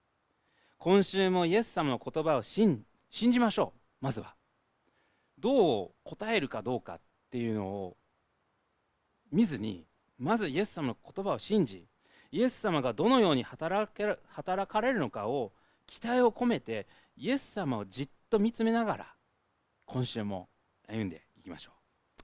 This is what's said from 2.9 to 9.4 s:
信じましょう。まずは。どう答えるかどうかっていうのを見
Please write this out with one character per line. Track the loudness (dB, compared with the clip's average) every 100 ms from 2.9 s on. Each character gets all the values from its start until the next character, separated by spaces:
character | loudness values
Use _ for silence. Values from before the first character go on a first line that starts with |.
| _ _
信 | -2 2
じ | 4
ま | 2
し | 2
ょ | -2 -4 _ _
う。 |
ま | -6
ず | -6
は。 | -8 -16 _ _ _ _ _ _ _ _ _ _
ど | 2 4 6 4 -2
う | -12
答 | -18 -10 -2
え | -2
る | -2
か | -4
ど | -4 -4
う |
か | -6
っ | -16 _ _ _
て | -6
い | -4
う |
の | -2 -4
を | -6 -8 -12 _ _ _ _ _ _ _ _ _ _ _ _ _
見 | 2